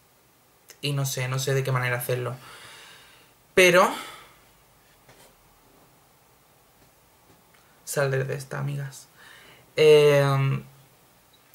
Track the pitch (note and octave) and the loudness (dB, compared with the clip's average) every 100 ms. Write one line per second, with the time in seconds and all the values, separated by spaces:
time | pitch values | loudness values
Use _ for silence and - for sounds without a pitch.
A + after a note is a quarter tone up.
0 | _ _ _ _ _ _ - - C#3+ C#3 | _ _ _ _ _ _ -20 -12 -6 -6
1 | C3+ - B2+ C3 C#3 C3+ C3 B2+ B2+ B2 | -6 -6 -6 -6 -4 -2 -2 -4 -4 -4
2 | - B2 B2 B2+ - - - - - - | -4 -6 -6 -12 -18 -20 -20 -20 -20 -20
3 | - - _ _ _ - F3+ F3+ A3 C#4+ | -20 -20 _ _ _ 2 4 4 2 -2
4 | - - - _ _ _ _ _ _ _ | -14 -20 -20 _ _ _ _ _ _ _
5 | _ - - _ _ _ _ _ _ _ | _ -20 -20 _ _ _ _ _ _ _
6 | _ _ _ _ _ _ _ _ _ _ | _ _ _ _ _ _ _ _ _ _
7 | _ _ _ _ _ _ _ _ - - | _ _ _ _ _ _ _ _ -10 -6
8 | C#3 C3 C3+ C#3 - C#3+ C#3 C#3+ C#3 - | -4 -4 -6 -10 -12 -10 -8 -10 -12 -16
9 | - _ - - - - _ - D#3 D3+ | -20 _ -20 -20 -20 -20 _ 2 6 8
10 | D3 C#3+ C#3 C3+ C3+ C3+ - - _ _ | 6 4 2 0 0 -4 -8 -20 _ _
11 | _ _ _ _ _ | _ _ _ _ _